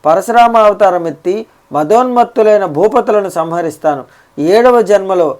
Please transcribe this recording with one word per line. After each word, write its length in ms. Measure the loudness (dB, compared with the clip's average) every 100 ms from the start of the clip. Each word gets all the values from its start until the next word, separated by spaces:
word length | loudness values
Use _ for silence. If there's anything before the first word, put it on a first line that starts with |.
| 0
పరశురామ 520 | 0 2 2 2 4
అవతారం 500 | 2 2 0 0 -4
ఎత్తి 380 | -6 -6 -6 -8 _ _
మదోన్మత్తులైన 920 | -6 0 0 2 0 -2 0 2 2 0
భూపతులను 640 | -2 0 0 0 -2 -2
సంహరిస్తాను. 720 | -6 -6 -6 -6 -4 -4 -4 -8 _ _ -6
ఏడవ 420 | 0 2 4 2
జన్మలో 560 | 2 0 0 -2 -2